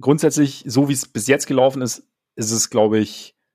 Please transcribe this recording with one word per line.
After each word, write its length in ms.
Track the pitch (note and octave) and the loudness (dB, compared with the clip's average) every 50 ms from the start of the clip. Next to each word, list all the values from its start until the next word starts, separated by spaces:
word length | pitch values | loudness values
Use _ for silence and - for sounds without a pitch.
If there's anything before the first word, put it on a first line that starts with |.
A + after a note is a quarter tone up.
Grundsätzlich, 640 | - C3 D3+ D#3 E3 D3+ - D3+ D3 C3+ - - - | 2 2 2 4 2 0 2 2 0 0 -2 -6 -12
so 220 | - A2 C3+ C#3+ C#3 | -4 0 0 0 0
wie 40 | |
es 140 | C#3 C3 - | -2 -4 -6
bis 220 | - - A2+ G#2 C3 | -8 -8 -4 0 0
jetzt 180 | C3+ C#3 - | 0 0 0
gelaufen 340 | - C3+ B2+ C3 C3+ C#3 C3+ | 0 2 2 2 2 2 -2
ist, 300 | B2+ A#2 - - - _ _ _ _ _ _ | -6 -6 -8 -10 -16 _ _ _ _ _ _
ist 160 | - A2+ G#2+ | -8 -6 -4
es, 180 | A2+ A2 - - | -2 -4 -4 -2
glaub 260 | - A2 A2 G#2+ A2 | 2 2 2 4 2
ich, 420 | G#2+ G#2 - - - - - _ _ _ _ | 2 0 -2 -6 -12 -20 -20 _ _ _ _